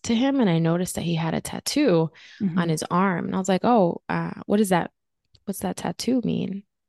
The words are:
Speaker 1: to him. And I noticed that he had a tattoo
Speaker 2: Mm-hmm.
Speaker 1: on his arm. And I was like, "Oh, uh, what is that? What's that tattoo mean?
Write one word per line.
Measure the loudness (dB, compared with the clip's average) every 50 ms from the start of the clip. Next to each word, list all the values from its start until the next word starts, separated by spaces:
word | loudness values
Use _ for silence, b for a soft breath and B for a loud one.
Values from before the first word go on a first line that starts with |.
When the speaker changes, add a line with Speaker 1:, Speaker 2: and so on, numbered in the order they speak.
| -4
Speaker 1:
to | -2 0
him. | 2 2 2 2 2
And | 2 2
I | 4 2
noticed | 2 2 0 0 -2 -4 -6
that | -6
he | -4 -2 -2
had | -2 -2 -2 -2
a | -4
tattoo | -4 -6 -10 -8 -6 -4 0 2 4 4 4 4 2 0 -4 B B B B B
Speaker 2:
Mm-hmm. | -4 -2 0 0
Speaker 1:
on | 0 0
his | 0 -2 -2 -2
arm. | 0 2 2 2 0 -2 -4
And | -4 -4
I | -4
was | 0 0
like, | 0 0 2
"Oh, | 4 4 4 4 4 2 -2 _ -6
uh, | -4 -4 -4 -6 -8 -10 -4
what | 0 2 2
is | 2 4
that? | 2 0 0 -2 _ _ _ _ _ _ _ _ _ _ _
What's | -10 -10 -6
that | -6 -8 -6
tattoo | -6 -6 -6 -6 -4 -2 0 0 0 0
mean? | 0 -2 -2 -2 -4 -6 -10 -12 _ _ _ _